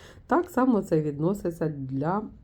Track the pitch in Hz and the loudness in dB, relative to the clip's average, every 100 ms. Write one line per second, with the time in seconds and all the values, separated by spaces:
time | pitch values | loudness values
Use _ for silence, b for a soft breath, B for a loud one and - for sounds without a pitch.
0 | B B - 277 359 - 262 214 190 160 | B B 0 0 2 2 4 2 2 2
1 | 151 143 160 202 175 165 160 143 131 135 | 0 0 0 0 -4 -2 -4 -4 -6 -4
2 | 151 196 226 - | -2 -2 -4 -12